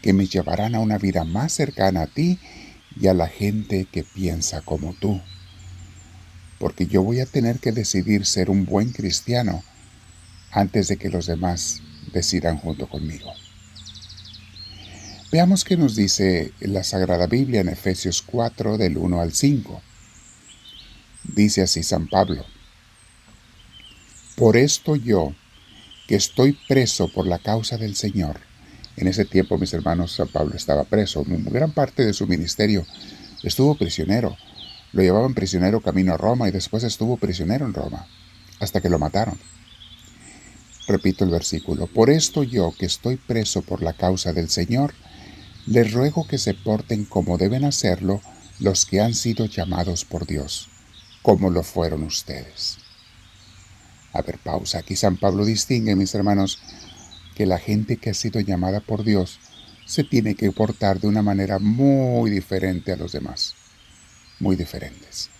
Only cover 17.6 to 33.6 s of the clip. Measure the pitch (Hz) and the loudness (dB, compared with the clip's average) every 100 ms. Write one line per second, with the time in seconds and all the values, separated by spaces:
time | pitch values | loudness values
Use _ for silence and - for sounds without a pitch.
17.6 | 90 - 98 92 95 - - 117 117 - | 0 -2 -4 -2 -2 -4 -4 -4 -4 -2
18.6 | 107 107 92 73 87 87 85 - 139 139 | -2 2 0 0 0 0 0 2 2 2
19.6 | 101 98 - - - - - - - - | -2 -14 -18 -20 -20 -20 -20 -20 -20 -20
20.6 | - - - - - - - - 104 101 | -20 -20 -20 -20 -20 -16 -4 2 4 4
21.6 | 92 - 82 85 80 95 101 73 - - | 2 0 0 -2 2 2 2 0 -8 -20
22.6 | - _ _ _ - - - - - - | -20 _ _ _ -20 -20 -20 -20 -20 -20
23.6 | - - - - - - - - 117 113 | -20 -20 -20 -20 -20 -20 -18 4 6 8
24.6 | 147 - - 147 117 98 76 - _ - | 4 2 0 -2 2 2 2 -6 _ -20
25.6 | - - - - - 101 - - 131 143 | -20 -20 -20 -20 -2 0 0 4 2 2
26.6 | - 135 120 - 87 - 90 87 - 113 | 2 2 2 0 -2 0 -2 -2 -2 -4
27.6 | 110 113 110 101 107 101 76 - - - | -4 -6 -6 -4 -4 -2 -4 -6 -16 -20
28.6 | - - - - 92 98 101 95 - 87 | -20 -20 -20 -2 -2 0 2 2 2 0
29.6 | 90 85 80 85 85 - - - 76 - | -2 -2 -2 -2 -2 -4 -2 0 -2 -4
30.6 | - 73 - 104 101 78 71 87 87 120 | 0 0 2 0 0 -2 -2 -2 -2 0
31.6 | 160 147 135 - 113 98 - 85 87 - | 0 0 -2 2 0 0 0 0 -2 0
32.6 | 107 101 82 - - - - - - - | 2 2 -2 -14 -20 -20 -20 -10 -6 2